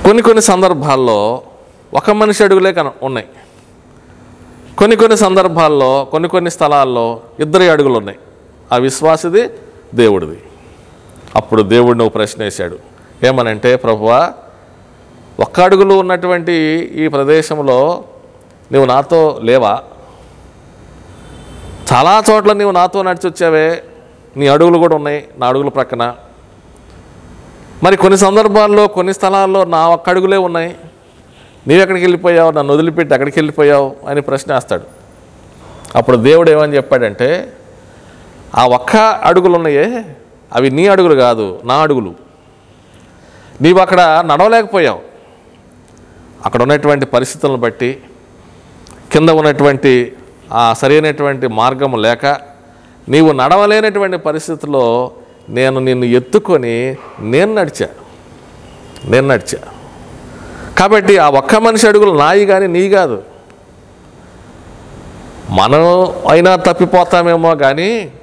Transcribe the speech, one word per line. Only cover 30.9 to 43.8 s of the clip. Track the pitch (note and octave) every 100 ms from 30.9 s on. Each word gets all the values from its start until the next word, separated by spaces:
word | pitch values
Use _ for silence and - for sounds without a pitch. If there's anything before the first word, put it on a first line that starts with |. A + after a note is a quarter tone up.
| - _ _ _ - - - -
నీవెక్కడికి | E3 F#3 F#3+ F3+
వెళ్ళిపోయావు, | F3 F3+ E3+ E3
నన్ను | D3+ C#3
వదిలిపెట్టి | C#3+ D#3+ D#3+ D3+
ఎక్కడికి | C3+ C#3 D#3
వెళ్ళిపోయావు?" | D#3 D3+ D3 C#3+ C3+ C3 -
అని | C#3+
ప్రశ్న | C#3 C3+ -
వేస్తాడు. | C3+ - F2+ - - - - - _ - - - - - A#2+
అప్పుడు | A#2 B2+
దేవుడు | A#2 D#3+ E3+
ఏమని | D3+ D3+ C#3+
చెప్పాడంటే, | C3 C3 A#2 G2+ B2+ F3 - - - - - - - - - - - B2+
"ఆ | B2
ఒక్క | B2 - A3
అడుగులు | A3 G3+ - F3+ F3+ F3
ఉన్నాయే, | E3 C#3+ F3+ B3 G#3+ C#3 - _ _
అవి | A#2+ C3
నీ | C3 G3
అడుగులు | F#3+ F3+ C#3+
కాదు, | B2 A#2 G2+ F#2
నా | A2 C3+
అడుగులు. | D#3 C3+ G2 E2+ - _ _ _ _ _ _ _ - _ - - - -
నీవు | D3
అక్కడ | F#3